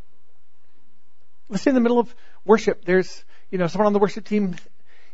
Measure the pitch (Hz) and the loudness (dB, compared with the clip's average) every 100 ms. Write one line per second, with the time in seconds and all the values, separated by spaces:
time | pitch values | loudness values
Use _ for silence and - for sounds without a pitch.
0 | - - - - - - - - - - | -8 -8 -8 -8 -8 -8 -8 -8 -8 -8
1 | - - - - - 190 294 254 233 240 | -8 -8 -8 -8 -4 0 4 4 4 2
2 | 233 - - - 185 220 214 - 175 185 | 0 -4 -8 0 4 6 4 0 2 2
3 | 180 - - - - 185 170 185 208 202 | 2 -4 -8 -8 -4 -2 0 2 4 6
4 | 196 220 - 214 190 170 - - - - | 4 2 0 2 2 -2 -6 -8 -8 -8
5 | - | -8